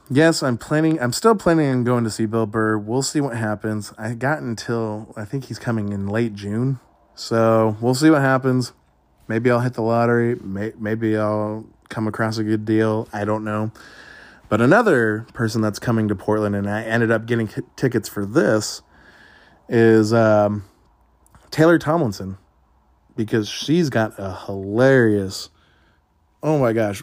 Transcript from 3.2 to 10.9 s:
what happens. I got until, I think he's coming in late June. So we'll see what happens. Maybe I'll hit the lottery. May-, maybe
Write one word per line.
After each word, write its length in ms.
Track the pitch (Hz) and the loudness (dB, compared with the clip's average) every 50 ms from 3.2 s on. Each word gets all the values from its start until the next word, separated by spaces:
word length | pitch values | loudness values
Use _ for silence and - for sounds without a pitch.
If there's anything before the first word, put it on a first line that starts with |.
what 140 | 139 127 117 | -2 -2 -4
happens. 560 | 107 113 107 107 101 - 110 107 104 98 - - | -4 -4 -4 -4 -4 -6 -6 -6 -6 -8 -12 -14
I 160 | 113 110 113 120 | -10 -10 -10 -6
got 260 | 117 127 139 156 147 | -4 -4 -4 -2 -4
until, 720 | 135 120 110 - - - 117 113 113 107 107 107 110 - - | -4 -8 -8 -8 -6 -4 -4 -4 -4 -4 -6 -8 -12 -14 -14
I 100 | 113 104 | -14 -10
think 200 | - 139 139 - | -8 -8 -10 -8
he's 140 | - 110 - | -10 -12 -8
coming 320 | - 120 113 107 101 101 | -6 -4 -4 -2 -4 -4
in 160 | 101 98 98 | -6 -6 -4
late 260 | 101 104 117 120 113 104 | -2 -2 -2 -2 -2 -4
June. 460 | 101 101 101 107 117 127 139 131 - - _ _ _ _ _ _ | -8 -8 -6 -4 -2 -2 -2 -4 -6 -10 _ _ _ _ _ _
So 640 | - - - 117 113 113 113 113 113 110 110 104 107 | -16 -6 -2 0 2 4 4 4 4 4 2 0 0
we'll 120 | 117 127 127 | 0 0 2
see 160 | 131 156 156 | 4 4 4
what 120 | 160 139 | 4 4
happens. 520 | 139 135 131 127 135 131 127 127 120 - - _ _ _ _ _ _ _ _ _ _ | 4 2 2 2 2 0 0 0 -2 -4 -10 _ _ _ _ _ _ _ _ _ _
Maybe 240 | - 110 113 120 123 | -4 -2 0 2 2
I'll 80 | 120 120 | 2 2
hit 160 | 123 127 123 | 0 -2 -2
the 60 | 117 | -2
lottery. 540 | 110 113 117 117 117 120 120 117 117 120 120 | 0 2 2 2 2 4 2 2 2 0 -2
May-, 380 | - - 98 95 98 107 110 - - | -4 -6 -8 -8 -6 -6 -8 -8 -6
maybe 360 | 107 104 | -6 -4